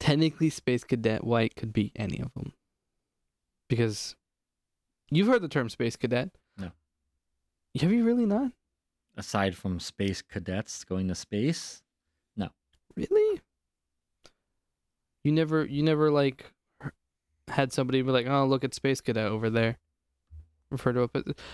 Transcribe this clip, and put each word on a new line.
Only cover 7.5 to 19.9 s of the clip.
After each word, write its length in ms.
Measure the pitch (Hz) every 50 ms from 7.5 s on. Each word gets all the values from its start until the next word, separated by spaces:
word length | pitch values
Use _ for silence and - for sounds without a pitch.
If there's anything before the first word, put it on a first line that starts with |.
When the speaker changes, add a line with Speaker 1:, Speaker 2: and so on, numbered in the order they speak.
| _ _ _ _ - 135
Speaker 1:
Have 120 | - 175 214
you 120 | 240 233
really 220 | 226 240 247 233
not? 260 | 208 202 220 277 254 - _ _ _ _ _ _ _ _ _ _ _ _
Speaker 2:
Aside 400 | - 101 - - 104 98 98 90
from 220 | - - 98 92 87
space 420 | - - - - 101 98 95 - -
cadets 600 | _ - 104 87 95 92 98 113 - - - -
going 240 | - 92 92 95 92
to 60 | 87
space? 680 | - - - - 104 113 147 165 - - - - - _ _ _ _ _ _ _ _ _ _ _
No. 120 | - 98 - - _ _ _ _ _ _ _ -
Speaker 1:
Really? 440 | - - - 381 427 427 427 403 - - _ _ _ _ _ _ _ _ _ _ _ _ _ _ _ _ - _ _ _ _ _ _ _ _ _ _ _ _ _ _ _ _ _ _ -
You 80 | 147 151
never, 320 | 160 165 151 156 160 151
you 180 | - 139 143 151
never, 280 | 160 156 151 156 151
like, 420 | 147 147 143 139 127 - - - _ _ _ _ _ - -
h-, 60 | - - _ _ _ _ _ _ _ _ _ _ -
had 240 | - - 139 131 -
somebody 280 | - 135 123 131 135 127
be 100 | 131 131
like, 140 | 127 117 127
"Oh, 180 | 139 139 135
look 160 | 135 135 131 -
at 120 | 135 -
space 260 | - - 135 135 -
cadet 260 | - - 117 110 107
over 240 | 104 107 110 113 113
there." 280 | 110 113 113 113 117 - _ _